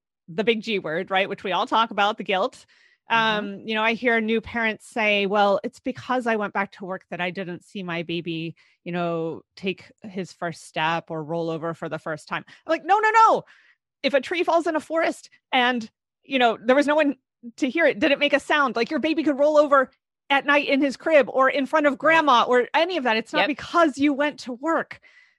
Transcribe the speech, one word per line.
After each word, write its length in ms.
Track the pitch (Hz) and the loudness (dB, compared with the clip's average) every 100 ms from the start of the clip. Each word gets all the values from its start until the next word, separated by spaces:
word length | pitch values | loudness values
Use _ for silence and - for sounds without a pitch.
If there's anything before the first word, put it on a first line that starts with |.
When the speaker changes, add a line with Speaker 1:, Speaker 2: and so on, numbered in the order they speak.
| _ _ - | _ _ -10
Speaker 1:
the 160 | 165 | -2
big 180 | 220 226 | 0 0
G 160 | 220 196 | 0 -4
word, 320 | 156 165 185 | -2 -4 -2
right? 180 | 190 196 | 0 0
Which 160 | 196 | -4
we 80 | 202 | -4
all 140 | 180 247 | -2 0
talk 240 | 226 233 | 0 0
about, 260 | 208 202 220 | 0 0 0
the 80 | |
guilt. 400 | 208 185 254 - _ _ _ _ - | -2 0 -2 -6 _ _ _ _ -2
Speaker 2:
Mm-hmm. 260 | 226 220 214 202 | 0 2 -2 -6
Speaker 1:
Um, 140 | 196 220 | -10 -6
you 60 | |
know, 80 | 220 | -2
I 100 | 220 | 0
hear 260 | 226 247 226 | 0 0 0
new 200 | 214 226 | 0 -2
parents 460 | - 233 226 214 - | -4 -4 -4 -6 -8
say, 400 | 240 214 208 196 | -2 0 2 2
"Well, 340 | 208 202 196 | 2 2 2
it's 160 | 247 - | -4 -10
because 480 | 262 - - 254 233 | -10 -8 -4 -4 -2
I 100 | 220 | -2
went 180 | 202 | -2
back 180 | 202 196 | -4 -6
to 140 | - 185 | -8 -12
work 180 | 185 - | -12 -12
that 100 | 170 | -8
I 100 | 180 | -8
didn't 320 | 180 175 175 | -8 -10 -12
see 200 | _ 208 | _ -12
my 200 | 180 165 | -8 -8
baby, 540 | 170 170 170 165 165 - _ _ | -6 -8 -6 -8 -8 -12 _ _
you 100 | 175 | -8
know, 500 | 175 170 165 165 123 _ - | -6 -4 -4 -6 -8 _ -10
take 360 | 196 175 - _ | -8 -8 -12 _
his 280 | 220 185 170 | -14 -12 -12
first 320 | - 175 - - | -10 -10 -10 -10
step 440 | 165 160 165 - | -4 -2 -2 -6
or 120 | 160 | -10
roll 280 | 151 170 165 | -6 -6 -4
over 240 | 160 165 | -6 -8
for 140 | 156 165 | -8 -10
the 80 | 160 | -10
first 280 | 165 151 - | -10 -12 -8
time." 160 | 170 - | -10 -10
I'm 220 | - - | -12 -6
like, 140 | 330 311 | -4 -2
"No, 120 | 415 | -2
no, 120 | 427 | 2
no. 340 | 440 440 240 - _ _ _ _ _ | 4 4 4 -4 _ _ _ _ _
If 120 | 269 | -2
a 80 | 277 | -2
tree 200 | - 370 | -2 -4
falls 240 | 339 330 339 | 0 0 0
in 80 | |
a 60 | 311 | -4
forest 480 | - 320 349 - - _ - | -4 -2 -2 -4 -14 _ -4
and, 360 | 262 247 247 220 _ _ _ | 0 0 -2 -6 _ _ _
you 140 | - 262 | -4 2
know, 180 | 240 208 | 2 2
there 100 | 226 269 | 2 4
was 100 | 277 | 4
no 80 | |
one 220 | 302 294 - _ _ 240 - | 2 2 -2 _ _ -16 -6
to 100 | 262 | -2
hear 160 | 330 | 2
it, 140 | 302 208 | 2 2
did 120 | 302 | 0
it 80 | - | 2
make 140 | 285 | 2
a 80 | 269 | 0
sound? 340 | - 302 269 | 2 0 2
Like, 160 | 214 233 | 0 -2
your 100 | 302 | -2
baby 220 | 311 320 | -2 0
could 160 | 294 262 | 0 2
roll 200 | 294 302 | 4 4
over 320 | 294 277 254 _ _ _ - | 4 4 0 _ _ _ -2
at 160 | 277 285 | 0 2
night 200 | 294 - | 2 2
in 120 | 269 | 0
his 160 | 285 - | 0 -2
crib 300 | 330 302 226 | 2 4 4
or 200 | - 262 | 2 2
in 160 | - 262 | 2 0
front 180 | 311 294 | 2 2
of 60 | |
Speaker 2:
Right. 60 | 269 | 2
Speaker 1:
grandma 460 | 294 320 302 233 | 2 4 6 4
or 240 | 208 247 240 | 4 2 2
any 220 | 302 339 349 | 0 0 0
of 80 | |
that. 140 | 247 220 | 0 -2
It's 160 | 220 | -2
not 60 | 202 | -2
Speaker 2:
Yep. 80 | 202 | -2
Speaker 1:
because 500 | 262 - 339 330 254 | -2 -2 2 2 2
you 160 | 294 | 0
went 260 | 269 294 - | 0 -2 -4
to 120 | - | -12
work 460 | 240 302 302 - - _ _ _ | -6 -2 -2 -4 -12 _ _ _